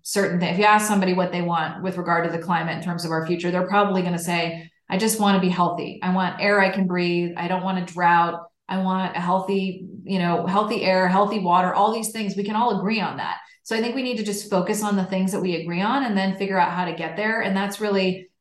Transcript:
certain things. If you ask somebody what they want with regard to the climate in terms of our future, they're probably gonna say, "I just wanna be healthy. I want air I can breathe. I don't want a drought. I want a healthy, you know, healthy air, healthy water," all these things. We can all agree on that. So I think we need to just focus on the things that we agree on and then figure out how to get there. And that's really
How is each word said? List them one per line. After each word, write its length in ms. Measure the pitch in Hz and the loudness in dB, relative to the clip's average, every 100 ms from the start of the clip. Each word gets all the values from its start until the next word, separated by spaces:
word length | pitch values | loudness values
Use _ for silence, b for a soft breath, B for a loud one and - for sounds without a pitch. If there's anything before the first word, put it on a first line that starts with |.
certain 380 | - 202 190 175 | -4 -2 0 0
things. 140 | 175 | 0
If 60 | 180 | 4
you 60 | 208 | 6
ask 220 | 214 214 | 6 4
somebody 260 | 202 185 | 2 2
what 180 | 180 180 | 2 0
they 120 | 180 | 0
want 400 | 170 170 160 - | 0 0 -2 -4
with 140 | 185 180 | -6 -4
regard 280 | 170 165 165 | 0 0 0
to 100 | 165 | -4
the 80 | |
climate 340 | - 175 165 160 | -2 -2 0 -4
in 60 | |
terms 220 | 180 170 165 | -4 -6 -2
of 60 | |
our 140 | 160 160 | -2 -2
future, 240 | 175 175 | -2 0
they're 160 | 180 185 | 0 2
probably 340 | 202 202 185 | 2 2 2
gonna 160 | 175 170 | 0 -2
say, 540 | - 175 170 165 - _ - | -2 -2 -2 -6 -12 _ -6
"I 80 | 190 | -2
just 220 | 220 214 | 0 2
wanna 200 | 202 190 | 2 4
be 100 | 180 | 2
healthy. 500 | 180 170 - - - | 2 0 -2 -8 -6
I 120 | 185 | -2
want 280 | 185 185 185 | 0 0 0
air 180 | 202 202 | 2 4
I 100 | 190 | 4
can 180 | 196 185 | 2 0
breathe. 460 | 180 175 175 175 175 | 2 2 0 -2 -4
I 100 | 170 | -4
don't 160 | 185 | -2
want 140 | 185 185 | -2 -4
a 160 | 180 | -4
drought. 480 | 175 175 170 170 165 - _ - | 2 4 6 4 0 -10 _ -6
I 120 | 185 | -2
want 360 | 185 185 190 170 | 0 0 -2 -2
a 60 | |
healthy, 640 | 180 185 185 196 190 180 - - | 0 0 2 0 -2 -6 -12 -14
you 140 | - 190 | -4 -2
know, 300 | 175 170 175 | 2 0 2
healthy 360 | 190 214 226 | 0 0 0
air, 240 | 185 185 185 | 2 2 4
healthy 320 | 190 202 220 | 4 2 0
water," 360 | 180 180 185 175 | 2 4 4 2
all 180 | 208 | 2
these 180 | 226 220 | 0 -4
things. 240 | 220 208 180 | -6 -4 -4
We 80 | |
can 120 | 208 214 | -2 0
all 240 | 240 196 | 0 0
agree 200 | 180 220 | 0 0
on 160 | 170 135 | -2 -4
that. 200 | 85 90 B B | -8 -8 B B
So 140 | - 226 | -6 -2
I 60 | |
think 120 | 233 | -2
we 80 | 262 | -2
need 140 | 254 220 | -4 -4
to 60 | |
just 260 | 208 202 - | -4 -6 -2
focus 340 | 190 180 214 | 0 0 0
on 120 | 214 196 | 0 0
the 100 | 185 | 0
things 260 | 190 190 | 0 0
that 100 | 196 | 0
we 160 | 180 170 | -2 -2
agree 240 | 165 175 | -2 -2
on 240 | 202 269 254 | 0 0 0
and 120 | 196 | 0
then 200 | 190 190 | 0 -2
figure 220 | 196 190 | -2 2
out 120 | 180 | 2
how 140 | 175 175 | 0 -4
to 80 | |
get 240 | 165 165 180 | -4 -6 -4
there. 240 | 214 220 | -2 -2
And 140 | 190 196 | -2 -2
that's 240 | 202 202 | -2 -4
really 500 | 214 196 185 180 - _ | 0 2 2 -2 -8 _